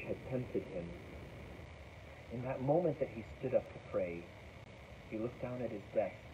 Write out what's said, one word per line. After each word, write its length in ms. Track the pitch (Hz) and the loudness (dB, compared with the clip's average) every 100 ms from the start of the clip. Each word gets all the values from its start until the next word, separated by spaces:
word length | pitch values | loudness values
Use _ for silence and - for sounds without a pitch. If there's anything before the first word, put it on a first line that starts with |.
| - | -2
had 80 | - - | -2 0
tempted 320 | 127 117 - - | 0 2 0 0
him, 180 | 90 85 87 - - - - - - - - - - - - - | -2 -4 -6 -8 -10 -10 -10 -10 -10 -12 -12 -14 -14 -12 -12 -6
in 100 | 120 | -2
that 180 | 127 135 | 0 2
moment 360 | 131 160 214 135 | 6 8 8 6
that 100 | - | 2
he 140 | 117 104 - | 0 -6 -2
stood 160 | 131 | 4
up 140 | 110 - | 4 4
to 60 | - - | -6 -2
pray, 320 | 104 90 85 87 - - - - - - - - | 2 2 0 -6 -12 -14 -14 -14 -14 -14 -14 -6
he 60 | 110 | -2
looked 240 | 120 - | -2 -2
down 200 | 123 123 | -2 0
at 100 | 117 | -2
his 120 | 104 - | -2 0
desk 220 | - 95 - - | 4 4 2 -10